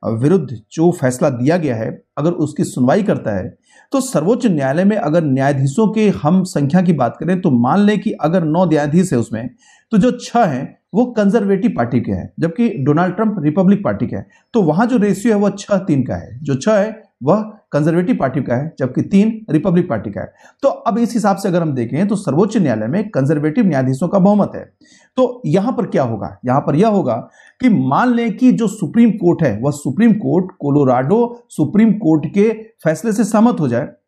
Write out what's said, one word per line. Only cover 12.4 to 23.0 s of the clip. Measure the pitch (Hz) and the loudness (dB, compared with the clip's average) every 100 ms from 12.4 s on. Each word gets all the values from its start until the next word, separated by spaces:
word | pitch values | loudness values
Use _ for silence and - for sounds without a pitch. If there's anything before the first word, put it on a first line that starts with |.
जबकि | 156 165 233 147 | -4 0 -2 0
डोनाल्ड | 135 147 180 180 | 0 2 0 0
ट्रंप | 220 - | -2 -2
रिपब्लिक | 147 151 185 202 | -2 2 2 2
पार्टी | 160 104 117 | 0 -4 -4
के | 101 | -6
हैं, | - _ _ | -12 _ _
तो | 233 | 0
वहां | 175 170 233 | 0 2 0
जो | 254 | 2
रेशियो | 208 190 240 | 0 0 0
है | 208 | 0
वह | 202 202 | 0 -4
छह | - 202 | -4 -4
तीन | 185 139 | 0 -2
का | 120 90 | 0 -6
है, | 82 - | -10 -12
जो | - 135 | -6 -4
छह | - | 0
है | 214 208 220 _ _ | 0 0 -6 _ _
वह | 127 202 214 - _ | 0 0 0 -12 _
कंजर्वेटिव | 143 151 165 180 220 | -2 0 0 0 0
पार्टी | 135 139 | -2 -2
का | 123 | -2
है | 123 151 - | -4 -4 -6
जबकि | 131 - | -4 -4
तीन | 151 196 220 226 - | 0 2 2 -2 -2
रिपब्लिक | 151 190 175 180 | -2 2 0 0
पार्टी | 113 104 | -4 -6
का | 98 | -10
है। | - _ - _ | -12 _ -20 _
तो | - | -4
अब | - - 208 | -2 -4 -2
इस | 233 | 0
हिसाब | 240 202 196 | 0 0 0
से | 202 | 0
अगर | 175 | -2
हम | 165 | -2
देखें | 131 120 143 202 | -4 -4 -2 -2
तो | 156 | -2
सर्वोच्च | - 135 202 240 | -2 0 0 2
न्यायालय | 160 110 110 | 0 0 -2
में | 165 | -4